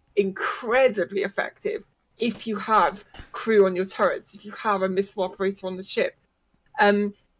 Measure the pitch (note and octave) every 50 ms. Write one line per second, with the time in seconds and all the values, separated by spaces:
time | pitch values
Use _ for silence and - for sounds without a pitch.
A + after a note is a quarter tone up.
0 | _ _ _ - G3+ F#3+ F#3+ - - - - - - A3+ A3+ C4 C4+ B3+ G3+ G#3+
1 | E3+ E3+ G3 G3 G3+ G3+ - - - - - - - - - - - _ _ _
2 | _ _ _ - A3+ A#3+ A3+ - - A3+ G#3+ G3 - - A3 G#3 F3 D#3 G3 G3+
3 | - _ - - - - - - - A3+ A3 G#3 G3 F#3+ F#3 F3 F#3+ G3 - -
4 | G#3+ F3+ D3+ - - - - G3+ - G#3 G3+ - - A3 G3+ F#3+ F#3+ F#3+ F#3+ F#3
5 | G3+ G3 - G#3 F#3 F#3 G3 - F#3+ G3 G3 - - F#3 F#3 F#3 F#3+ - - A#3
6 | G3 - - _ _ _ _ _ _ _ _ _ _ _ - - G#3+ G#3 G#3 G3+
7 | G#3 G3+ G3+ _ _ _ _ _